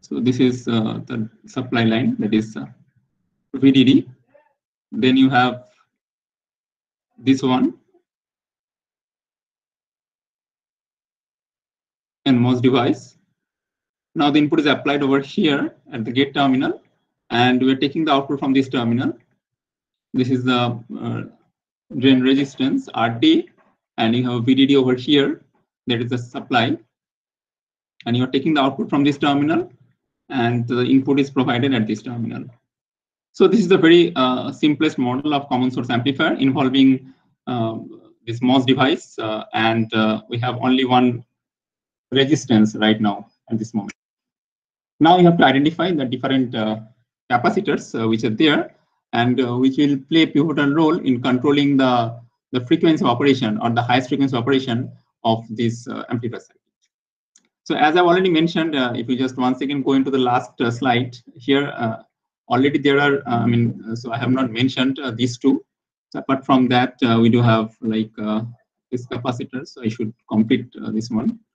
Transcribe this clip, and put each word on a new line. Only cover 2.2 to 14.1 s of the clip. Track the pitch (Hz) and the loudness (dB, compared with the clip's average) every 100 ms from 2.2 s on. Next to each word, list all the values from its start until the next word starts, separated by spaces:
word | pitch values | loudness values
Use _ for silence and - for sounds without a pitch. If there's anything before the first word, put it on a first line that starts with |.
| 104 110 | 0 0
is, | 110 76 | -2 -10
uh, | 67 - _ _ _ _ _ _ _ 135 | -14 -18 _ _ _ _ _ _ _ 2
V | 135 | 4
D | 131 | 4
D. | 123 - - - _ _ _ _ _ _ _ | 4 4 0 -16 _ _ _ _ _ _ _
Then | - 127 131 | -2 0 4
you | 131 | 4
have | 135 127 113 - _ _ _ _ _ _ _ _ _ _ _ _ _ _ _ | 4 0 -2 -16 _ _ _ _ _ _ _ _ _ _ _ _ _ _ _
this | 123 135 | -2 0
one, | 135 127 - - _ _ _ _ _ _ _ _ _ _ _ _ _ _ _ _ _ _ _ _ _ _ _ _ _ _ _ _ _ _ _ _ _ _ _ _ _ _ _ _ _ _ _ _ 143 | 0 0 0 -2 _ _ _ _ _ _ _ _ _ _ _ _ _ _ _ _ _ _ _ _ _ _ _ _ _ _ _ _ _ _ _ _ _ _ _ _ _ _ _ _ _ _ _ _ 0
and | 127 | 2
mos | 123 123 | 4 2
device. | 123 131 131 - - _ _ _ _ _ _ _ _ _ _ | 2 2 0 -2 -6 _ _ _ _ _ _ _ _ _ _